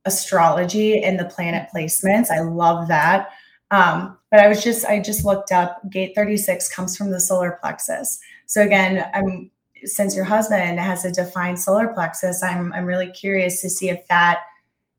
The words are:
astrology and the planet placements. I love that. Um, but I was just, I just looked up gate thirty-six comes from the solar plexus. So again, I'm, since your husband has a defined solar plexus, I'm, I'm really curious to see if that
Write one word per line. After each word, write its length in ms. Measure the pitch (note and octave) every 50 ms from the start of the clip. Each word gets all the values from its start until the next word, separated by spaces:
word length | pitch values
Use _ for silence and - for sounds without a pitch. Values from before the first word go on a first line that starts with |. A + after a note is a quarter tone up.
| -
astrology 960 | F#3+ F#3+ - - - F#3+ F#3 E3+ E3 D3+ F3+ F3+ F3+ G3 G#3+ G#3+ G#3+ G#3+ G#3 -
and 160 | F#3+ F#3 F3+
the 60 | F3
planet 440 | - - - F3 E3+ E3+ E3 - - -
placements. 560 | F3 D#3 D#3+ - - - F#3+ G3+ A3 A#3+ -
I 100 | E3 D#3
love 480 | E3 E3 E3 E3+ E3+ E3 E3+ E3+ E3+ E3
that. 420 | E3+ D3+ D3 E3 F#3 G3 G3 - - - - _ _ _ _ -
Um, 480 | G3+ G3 F3+ F3 D#3+ E3+ F#3 F#3+ - _ _ -
but 100 | - G#3
I 80 | G3+ G#3
was 140 | G#3+ G#3 -
just, 220 | A#3+ A3+ A#3 -
I 160 | - - G#3
just 240 | - - G#3 G#3 -
looked 280 | G3+ G3 G3 G3 - F#3
up 280 | F3+ F3 F3 F3 - - F#3+
gate 220 | - F#3+ F#3+ F#3 F#3
thirty-six 540 | G#3 G#3+ G#3 G#3+ G3+ G3+ - F3+ F3 - -
comes 280 | - - F#3 F3+ -
from 140 | - G3+ G3
the 100 | F#3 F3+
solar 380 | F3+ - F#3+ F3+ F3+ F3 F3 -
plexus. 580 | - - - - - - E3 - C4 - - - - - - - _
So 160 | - - G#3+ G#3
again, 460 | G3 G3+ F#3+ F#3 F#3 F#3+ F#3 - - -
I'm, 360 | G3 F#3+ F#3+ F#3 F3+ F3+ - _ _ _ _ _ _ -
since 300 | - - - G3+ F#3+ F#3+
your 100 | F#3+ F#3+
husband 540 | F#3+ G#3+ A3 A3 A3 G#3+ F#3+ F3+ F3 F3 F3
has 260 | F3 F#3+ F3+ F3 F3+
a 80 | F#3 F3
defined 460 | F#3 F3 F3+ - F#3 F3 F3+ F3+ F3+
solar 300 | - - F#3+ G#3+ A3+ A3+
plexus, 540 | - F#3 E3+ E3 - - - F3+ F3+ F3+ F#3+
I'm, 300 | F#3 F3+ F3+ F3 F3 E3+
I'm 120 | F3+ F3+
really 260 | F3+ F3+ F#3 F#3 F3+
curious 500 | F#3 - - G3 G3 F#3+ F#3 F3+ F3+ - -
to 80 | F#3
see 180 | F3+ - F#3+ F#3
if 180 | F3 F3 - -
that 320 | F3 F3 F3 F3 E3+ - - - _ _ _ _ _ _ _ _ _